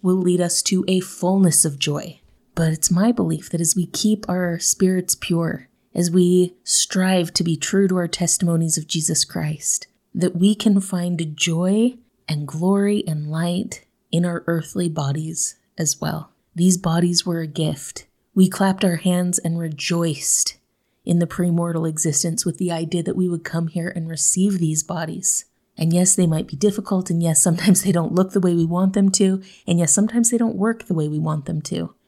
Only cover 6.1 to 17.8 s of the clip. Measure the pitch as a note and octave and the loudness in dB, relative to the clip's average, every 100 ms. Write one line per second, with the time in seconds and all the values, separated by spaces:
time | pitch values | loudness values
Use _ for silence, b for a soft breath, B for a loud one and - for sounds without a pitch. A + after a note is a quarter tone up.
6.1 | F3 F3+ F3+ F3+ - - - - F#3+ F#3 | 4 6 4 2 -2 -4 -2 0 0 2
7.1 | F#3 E3+ - E3+ D#3+ - F#3+ G3 F#3 E3+ | 2 0 -2 0 -2 0 2 2 2 -2
8.1 | - E3+ - F3 E3 E3 D#3 D#3 D#3+ D#3 | -2 -2 0 2 2 2 -2 -2 -4 -2
9.1 | D#3 - F3 D#3 D3+ - - - _ _ | -2 -2 -4 -4 -6 -4 -6 -6 _ _
10.1 | - F3+ E3+ F#3+ G#3+ A3+ G3 F#3+ F3 F3 | -2 -2 2 2 4 4 2 2 -4 -2
11.1 | F3 D#3+ D3 - E3 F#3 G#3 A#3 B3 _ | -2 -4 -4 -2 0 2 2 2 -2 _
12.1 | _ - D3+ D3 D#3 F3+ G3 G3+ G#3 F3 | _ -6 -4 -4 -2 0 2 2 0 -2
13.1 | D#3 D3+ D#3+ F3 F3 - - _ _ _ | -4 -4 -4 -2 -2 -6 -10 _ _ _
14.1 | E3 F3 E3+ - E3+ D#3 G3 F3 D#3+ C#3 | 0 0 -2 -2 -4 -4 -4 -4 -2 -2
15.1 | D3 D#3+ D#3+ - - _ - D#3+ - D#3 | -4 -6 -6 -8 -8 _ -4 -4 -2 -4
16.1 | D#3 D3+ _ _ - F3+ F3+ F#3 E3 F3 | -6 -10 _ _ 2 2 2 0 2 2
17.1 | F3 - E3+ D#3+ D3 D#3 C#3 | 0 -2 -4 -4 -2 -4 -4